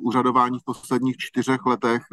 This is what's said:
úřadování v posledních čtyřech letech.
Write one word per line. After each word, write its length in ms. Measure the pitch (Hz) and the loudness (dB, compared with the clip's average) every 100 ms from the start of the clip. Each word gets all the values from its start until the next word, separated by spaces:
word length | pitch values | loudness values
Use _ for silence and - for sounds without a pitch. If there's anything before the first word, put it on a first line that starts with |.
úřadování 580 | 117 123 123 123 123 123 | 0 2 2 2 2 -2
v 40 | |
posledních 540 | - 123 - 123 127 123 | -8 -10 -2 0 0 -4
čtyřech 480 | - 127 120 131 127 | -6 -4 0 0 0
letech. 360 | 120 120 120 - | 0 0 0 -2